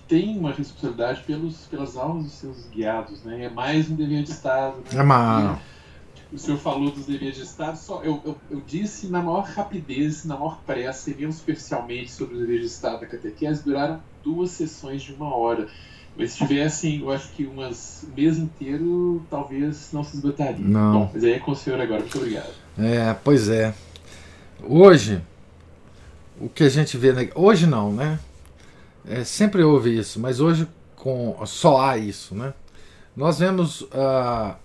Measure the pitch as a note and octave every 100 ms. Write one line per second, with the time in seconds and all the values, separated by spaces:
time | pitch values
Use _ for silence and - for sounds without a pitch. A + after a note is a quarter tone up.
0 | - E3 G#3 G#3+ D#3 C#3 C#3 - B2+ A#2
1 | A#2+ B2+ - D3+ E3 - - D3 C3+ B2+
2 | C#3+ E3 D3 - C3+ B2+ - G#2+ A2 A2+
3 | G#2+ G2+ A2+ A#2+ A#2+ A2+ C#3 D#3 D#3 D#3
4 | D3 D3 D3 D#3 C#3 C3 C3+ C3 - B2+
5 | C#3+ C3 A#2 A2+ G#2 D2+ - - - -
6 | - - - C#3+ D3+ C#3+ C3 C3+ C#3+ C#3+
7 | C#3 C#3 C3+ C3+ B2+ - D#3 D#3+ - F3
8 | D#3 C#3+ D#3 D3 - C#3 - E3 G#3 -
9 | F#3+ F3+ F3 F3+ G3+ - G3+ F#3+ C#3+ C3
10 | D3+ D3+ D#3+ C#3 D#3 - - B2 B2+ -
11 | - C3 D3+ D#3+ - - - - A#2+ A#2+
12 | B2 - C3 A#2+ A#2+ A#2+ A#2 - - A#2
13 | - A#2 - - D3+ D3 C#3+ C#3 D3 D#3+
14 | - - D3 E3 F3+ - D#3 - C#3 C#3
15 | C3+ C#3 D3+ B2 A#2 A2+ G#2+ - - -
16 | - - A#2 - D3 C#3 D#3 D3+ E3 D3
17 | C3+ C3+ - - C3+ C3+ C3 A#2+ - -
18 | D3+ C3 D#3 D#3+ D#3 - C3+ D3 F3 F3
19 | F3 E3+ D#3+ D3 C#3 C3+ D3+ D3+ - D3+
20 | D3 C#3+ C#3+ - C#3 G2 G2 G#2+ G#2+ G#2+
21 | G2 A2 A#2 B2 - C3+ - B2+ A2+ G#2+
22 | G#2+ C#3 A#2+ G2+ - - - - A2 A#2
23 | A2+ G#2+ - C#3+ G#2+ A2 A2 G#2 - -
24 | - - - - - - - D3+ G3 D#3
25 | G#2+ F#2+ E2 - - - - - - -
26 | - - - - A#2 - D3 C3+ D3 B2
27 | C3 B2+ A#2+ - F#3+ G3+ E3 B2 G#2 G#2
28 | D3+ D#3 - - - - - - - -
29 | - A#2 A#2 - G#3 G3+ D#3 C#3+ A#2+ A2+
30 | G#2 - B2 B2 D#3+ E3 D#3+ - - -
31 | C3 B2+ A#2 - G#2+ - E3+ C3 C3+ A#2+
32 | G#2 G2 - G2 C3 - - - - -
33 | - - D3+ D3 F#3 F#3+ E3 - - C3
34 | C3+ C3 B2 A#2 G#2 F#2